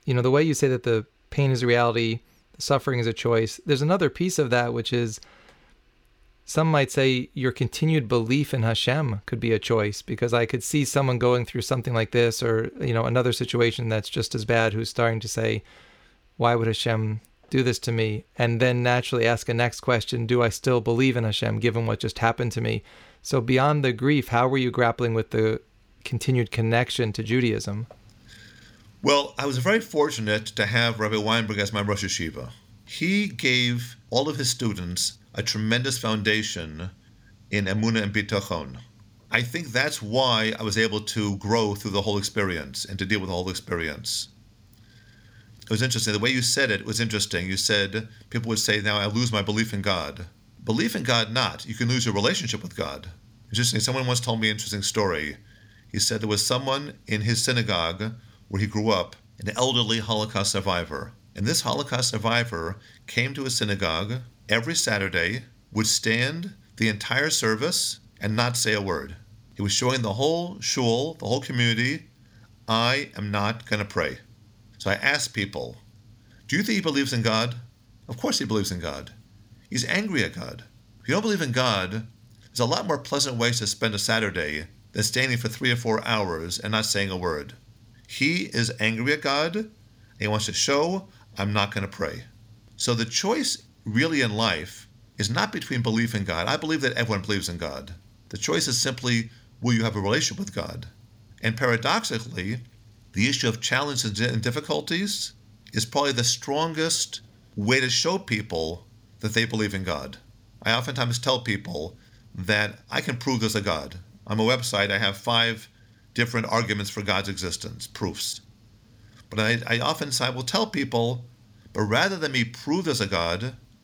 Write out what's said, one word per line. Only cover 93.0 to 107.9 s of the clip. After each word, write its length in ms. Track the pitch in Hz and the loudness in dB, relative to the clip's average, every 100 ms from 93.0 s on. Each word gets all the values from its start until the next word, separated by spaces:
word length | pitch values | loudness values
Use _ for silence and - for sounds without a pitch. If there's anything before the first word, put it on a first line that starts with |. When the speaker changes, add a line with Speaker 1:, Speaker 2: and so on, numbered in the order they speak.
Speaker 2:
choice 540 | 117 - 190 302 - - - _ | 0 -2 0 0 -2 -6 -10 _
really 360 | 110 110 160 151 | -2 2 2 2
in 140 | 117 | 2
life 520 | 104 113 80 87 - - - - - | 2 0 0 -4 -14 -20 -20 -14 -4
is 120 | 101 | -2
not 240 | 143 208 | 0 0
between 280 | - - 123 | -4 -4 -2
belief 320 | 117 110 117 | 0 2 0
in 120 | 107 95 | -2 -2
God. 200 | 82 101 | -2 0
I 120 | 147 | -2
believe 240 | 156 160 | -2 -2
that 100 | 131 | 0
everyone 280 | - 110 98 | 0 0 -2
believes 260 | 104 101 - | 0 -2 -2
in 100 | 87 | -6
God. 360 | 78 67 69 85 - - - | -6 -8 -12 -16 -20 -20 -16
The 80 | - | -6
choice 300 | - 165 135 | -2 0 0
is 100 | 123 | 0
simply, 520 | 135 123 127 117 117 - - - | -2 -2 0 0 -2 -12 -20 -4
will 120 | 120 | 0
you 120 | 117 113 | 2 2
have 100 | 104 | 0
a 60 | |
relationship 380 | 98 139 156 - | 0 2 0 -4
with 140 | 196 | -6
God? 340 | - 85 - - - - - - - | -6 -8 -10 -14 -20 -20 -20 -20 -6
And 140 | 110 120 | -4 0
paradoxically, 1040 | 127 117 135 214 220 113 120 - 95 123 - - - - - | 0 2 0 0 -2 -6 -6 -6 -6 -6 -10 -20 -20 -20 -8
the 160 | 95 127 | 0 0
issue 180 | - 123 | 2 -2
of 140 | 113 | -2
challenges 580 | - 131 147 127 110 101 | -2 0 0 -2 -2 -2
and 220 | 123 113 | -2 0
difficulties 920 | 120 127 - 151 151 170 208 - - - - - - | -2 -4 -2 -4 -2 -2 -2 -4 -8 -12 -20 -20 -8
is 140 | - 120 | -4 -2
probably 260 | 143 143 | 0 2
the 140 | 127 117 | 2 0
strongest 960 | - - 143 165 156 165 - - - - - - - | -2 -2 -2 0 0 0 0 -4 -8 -16 -20 -12 -2
way 240 | 104 131 | 2 4
to 100 | |
show 280 | 127 | 4